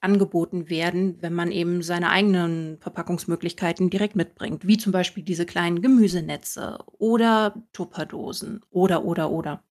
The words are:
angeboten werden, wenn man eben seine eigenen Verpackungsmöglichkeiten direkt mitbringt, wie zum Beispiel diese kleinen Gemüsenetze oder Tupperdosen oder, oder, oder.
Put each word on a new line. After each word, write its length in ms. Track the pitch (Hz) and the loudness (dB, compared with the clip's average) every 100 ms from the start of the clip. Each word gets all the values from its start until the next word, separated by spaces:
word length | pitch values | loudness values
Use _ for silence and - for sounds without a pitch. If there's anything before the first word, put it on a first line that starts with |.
angeboten 680 | 190 202 196 170 170 180 160 | 2 2 2 0 -2 -4 -4
werden, 480 | 160 175 175 190 170 | -2 0 0 -2 -2
wenn 120 | 170 | -4
man 180 | 170 175 | -2 -2
eben 300 | - 170 175 | 0 0 -2
seine 280 | 165 175 170 | -2 0 2
eigenen 680 | 185 208 180 170 165 160 156 | 4 4 4 2 -2 -6 -10
Verpackungsmöglichkeiten 1080 | - - 165 170 - 170 170 - 175 170 180 | -12 -8 -6 -4 -4 -4 -4 -4 -2 0 0
direkt 280 | 190 208 185 | 0 -2 -2
mitbringt, 500 | 165 - - 156 180 | -2 -4 -8 -4 2
wie 100 | 226 | 2
zum 140 | 196 | 2
Beispiel 320 | 185 175 202 | 0 -2 -6
diese 220 | 156 170 170 | -6 -4 -4
kleinen 360 | 175 170 175 | -2 -2 2
Gemüsenetze 960 | 254 254 202 175 156 147 - - - - - - | 6 6 6 2 -4 -8 -10 -10 -10 -12 -14 -2
oder 580 | 220 226 226 220 208 226 - | 2 4 4 4 2 -4 -14
Tupperdosen 880 | - 175 - 156 139 - - - - _ | -10 -10 -8 -8 -8 -10 -10 -10 -12 _
oder, 360 | 185 185 170 - | 2 4 2 0
oder, 260 | 165 156 | -2 -2
oder. 320 | 165 - - _ | -2 -6 -10 _